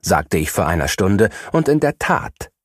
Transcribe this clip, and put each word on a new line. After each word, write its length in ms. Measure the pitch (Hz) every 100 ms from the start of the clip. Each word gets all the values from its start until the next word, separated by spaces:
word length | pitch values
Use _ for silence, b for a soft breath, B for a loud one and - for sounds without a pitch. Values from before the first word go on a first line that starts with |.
sagte 340 | - 87 76 87
ich 140 | 76
vor 160 | - 78
einer 200 | 85 69
Stunde, 420 | - 95 101 110 B B
und 160 | 165 156
in 120 | 151
der 180 | 147 -
Tat 540 | - 170 - - - _